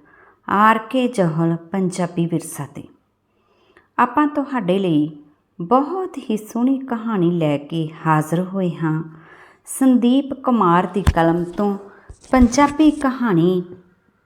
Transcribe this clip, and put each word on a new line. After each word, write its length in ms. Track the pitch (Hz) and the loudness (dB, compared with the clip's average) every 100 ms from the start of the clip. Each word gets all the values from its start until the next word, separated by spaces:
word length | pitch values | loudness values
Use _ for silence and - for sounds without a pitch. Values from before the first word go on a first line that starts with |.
| _ _ _ _ - | _ _ _ _ -4
ਆਰ 280 | 196 214 226 | 2 4 2
ਕੇ 300 | 226 262 247 | -2 -2 -2
ਜੌਹਲ 480 | 254 175 156 165 165 | 0 0 0 0 -2
ਪੰਜਾਬੀ 680 | - 196 185 180 175 175 170 | -4 -4 -4 -2 -6 -2 -2
ਵਿਰਸਾ 380 | 165 - - | -4 -6 -12
'ਤੇ। 200 | 139 - - _ _ _ _ _ _ _ _ _ _ - | -12 -14 -20 _ _ _ _ _ _ _ _ _ _ -2
ਆਪਾਂ 280 | 247 - 294 | 0 2 0
ਤੁਹਾਡੇ 520 | 294 269 262 175 185 | 0 -4 -4 0 0
ਲਈ 380 | 185 151 151 156 - _ _ _ | 2 2 0 -6 -20 _ _ _
ਬਹੁਤ 560 | 175 254 294 381 359 - | 0 0 2 -4 -6 -10
ਹੀ 200 | 226 214 | -6 -6
ਸੋਹਣੀ 420 | 208 233 247 269 | -6 -4 -2 -2
ਕਹਾਣੀ 520 | 269 233 226 214 170 | -4 -8 -4 0 0
ਲੈ 260 | 175 156 143 | 2 0 -2
ਕੇ 320 | 143 165 156 - 165 | -4 -6 -6 -6 0
ਹਾਜ਼ਰ 380 | 156 156 170 | 0 2 -2
ਹੋਏ 280 | 180 196 185 170 | -2 -4 -4 -2
ਹਾਂ। 200 | 160 156 - - - - - _ - | -2 -2 -6 -16 -20 -20 -20 _ -16
ਸੰਦੀਪ 680 | - 262 247 240 269 277 | 0 4 4 4 2 0
ਕੁਮਾਰ 540 | - - 240 180 170 185 | -4 -2 2 4 4 2
ਦੀ 80 | 196 | 0
ਕਲਮ 420 | 175 - 165 170 | 0 2 2 2
ਤੋਂ 340 | 175 - 202 196 - - _ - - | -2 -2 -2 -4 -10 -20 _ -20 -2
ਪੰਜਾਬੀ 600 | 262 240 247 285 294 311 | 4 4 4 2 4 2
ਕਹਾਣੀ 720 | 294 262 254 240 170 170 185 180 - _ _ _ _ | 4 -2 -2 0 2 2 0 -4 -14 _ _ _ _